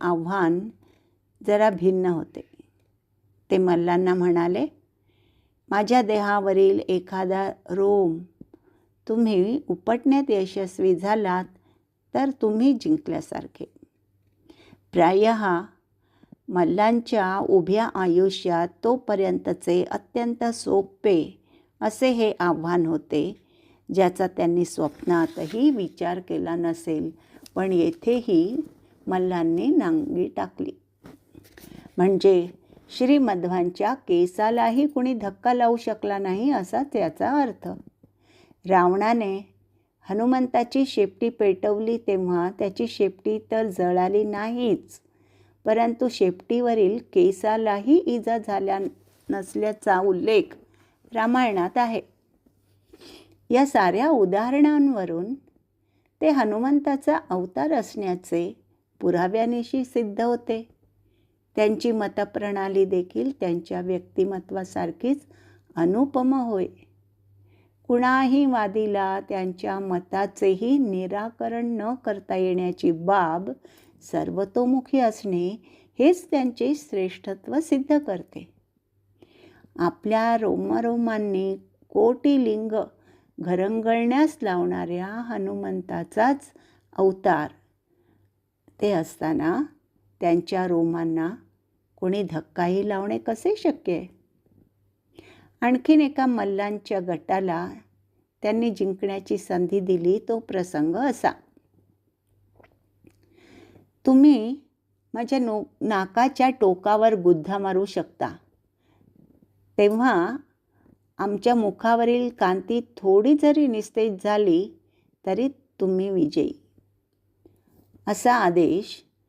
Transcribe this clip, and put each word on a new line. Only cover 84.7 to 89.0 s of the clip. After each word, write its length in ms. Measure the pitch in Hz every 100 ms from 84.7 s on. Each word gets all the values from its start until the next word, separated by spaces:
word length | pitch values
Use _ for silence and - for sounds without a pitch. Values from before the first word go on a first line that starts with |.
| 180 170 175 190
हनुमंताचाच 1500 | 226 233 214 196 202 196 185 180 170 170 208 247 277 - _ _ _ _ -
अवतार 540 | 190 190 196 156 151 - _ _ _ _ _ _ _ _ _ _ _ -
ते 100 | 208
असताना 720 | 175